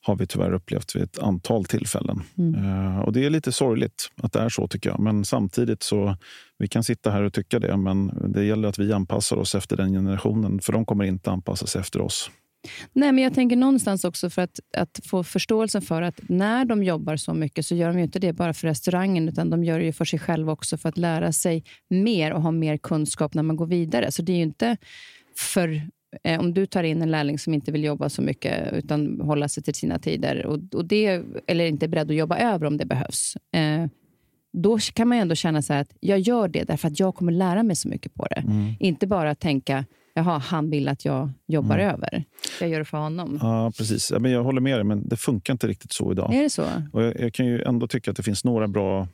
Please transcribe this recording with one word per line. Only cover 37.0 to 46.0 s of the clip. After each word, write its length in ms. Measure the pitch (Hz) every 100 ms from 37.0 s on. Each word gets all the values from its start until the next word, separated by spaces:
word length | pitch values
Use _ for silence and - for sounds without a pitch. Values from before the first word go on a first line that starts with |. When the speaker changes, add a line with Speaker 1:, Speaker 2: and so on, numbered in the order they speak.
| 190 180
Speaker 2:
kommer 160 | 175
lära 320 | 170 190 180
mig 120 | 233 180
så 120 | -
mycket 260 | - -
på 120 | - -
det. 100 | - -
Speaker 1:
Mm. 260 | 104 104 110
Speaker 2:
Inte 280 | 190 156 196
bara 280 | 196 151 147
tänka, 500 | 175 139 - 135 135 _ _
"Jaha, 240 | - 165 160
han 320 | 127 165 151
vill 180 | 151 139
att 180 | 139 147
jag 240 | 135 139 135 -
jobbar 320 | 156 110 107
Speaker 1:
Mm. 140 | 196
Speaker 2:
över. 300 | - - - 151 - - -
Jag 100 | 170
gör 100 | 160
det 60 | 151
för 120 | 151
honom." 420 | 151 165 170 143
Speaker 1:
Ja, 300 | 113 113 113 -
precis. 340 | 110 110 -
Ja, 80 | -
men 120 | 123
jag 120 | 123
håller 180 | 123 131
med 160 | 131 127
dig, 60 |
men 240 | 104 104 -
det 100 | 117
funkar 360 | - 117 -
inte 140 | 131 113
riktigt 240 | 98 -
så 200 | -